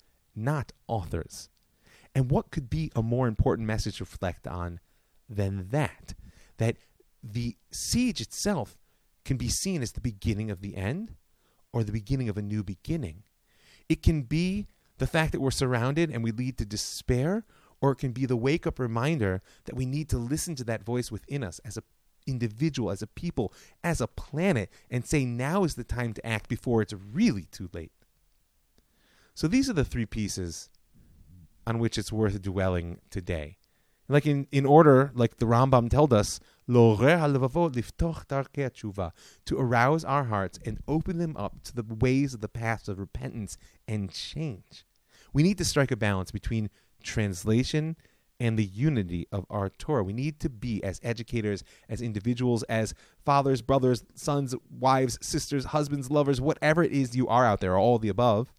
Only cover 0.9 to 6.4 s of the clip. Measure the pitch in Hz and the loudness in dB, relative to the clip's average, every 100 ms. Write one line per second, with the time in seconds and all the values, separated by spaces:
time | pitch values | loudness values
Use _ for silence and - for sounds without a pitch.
0.9 | 113 85 82 - - - _ _ _ _ | -6 -4 -6 -8 -14 -20 _ _ _ _
1.9 | - _ 135 123 190 - - 123 160 156 | -20 _ -2 0 0 -2 -8 -4 -4 -2
2.9 | 117 113 120 123 107 117 101 110 110 107 | -2 0 2 0 2 2 2 0 -2 -4
3.9 | - 92 - 92 85 - 87 87 85 _ | -6 -12 -6 -6 -6 -10 -8 -8 -10 _
4.9 | _ _ _ - 104 98 98 92 139 139 | _ _ _ -10 -4 -2 -2 -2 -2 -2
5.9 | - - - - - | -6 -18 -18 -18 -20